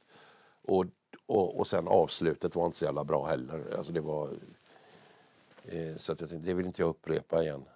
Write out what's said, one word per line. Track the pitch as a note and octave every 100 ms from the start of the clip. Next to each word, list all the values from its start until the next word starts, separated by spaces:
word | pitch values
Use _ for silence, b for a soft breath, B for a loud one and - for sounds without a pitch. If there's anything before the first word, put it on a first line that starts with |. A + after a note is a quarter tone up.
| b b b b b b
Och, | - F#2+ F2+ _ _ - -
och, | G#2 F2+ -
och | -
sen | F#2 F2
avslutet | G2 D#2+ - E2 D2 F2
var | F2 E2+
inte | -
så |
jävla | D#2 C#2+
bra | C#2+ D2 D2+
heller. | C#2+ B1+ D#2+ - -
Alltså | D#2+
det | E2+
var... | D2+ D2+ C#2+ - - - b b b b b b b b b -
Eh, | - E2+ D#2+ D#2+
så | -
att | D#2
jag | E2
tänkte, | E2 F2
det |
vill | F2+ F2+
inte | -
jag | E2+
upprepa | - - D#2 - E2
igen. | D#2 C#2 C2+